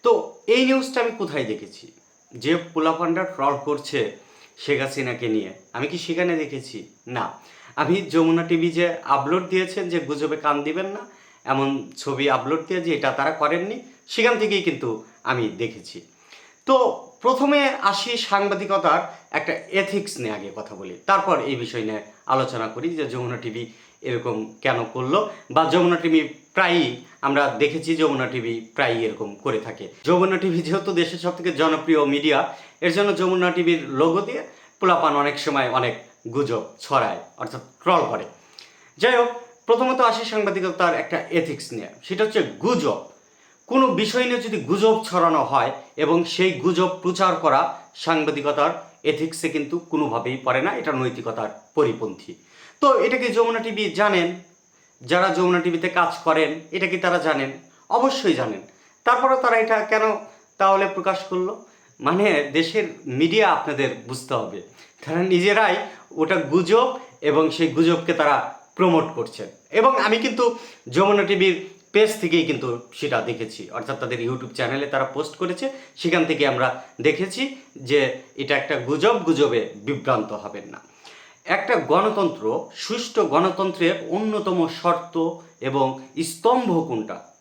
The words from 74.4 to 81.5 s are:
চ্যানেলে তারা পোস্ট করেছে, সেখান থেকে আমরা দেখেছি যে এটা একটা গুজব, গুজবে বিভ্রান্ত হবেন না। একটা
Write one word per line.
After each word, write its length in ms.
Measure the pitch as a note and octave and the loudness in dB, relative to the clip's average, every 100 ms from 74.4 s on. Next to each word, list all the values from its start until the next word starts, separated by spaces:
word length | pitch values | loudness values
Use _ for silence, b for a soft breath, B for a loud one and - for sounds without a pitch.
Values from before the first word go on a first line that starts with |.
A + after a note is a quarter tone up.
| B2 | -8
চ্যানেলে 320 | - A#2+ C3+ C#3+ | -6 -4 -2 -2
তারা 180 | C3+ | -2
পোস্ট 320 | C3 C#3 D#3 - | -2 -4 -8 -6
করেছে, 340 | F3+ F3 C4+ B B - | -6 -4 -6 B B -6
সেখান 280 | E3+ E3+ | 0 0
থেকে 220 | D#3+ D3 C#3 | 0 2 2
আমরা 380 | B2 B2+ - B - | 2 -2 -2 B 0
দেখেছি 560 | C3+ D#3 F#3+ A#3+ C4+ - - - | 0 0 -4 -4 -6 -8 -20 -16
যে 420 | B2+ C#3+ C3 B2+ - - | 0 2 2 -4 -14 -10
এটা 200 | C3+ C#3 | -2 -2
একটা 200 | - C#3 | 0 -4
গুজব, 420 | B2 C#3 G#3 A3+ | -2 2 2 2
গুজবে 440 | E3 C#3+ C#3+ A#2 G#2 G#2 | 2 2 4 2 -2 -8
বিভ্রান্ত 560 | G#2+ C#3+ C#3 A#2+ G#2 | -6 -4 0 0 0
হবেন 360 | F2+ G2+ G2 F#2+ | -8 -10 -12 -14
না। 120 | - - B B B B B | -20 -20 B B B B B
একটা 300 | - | -2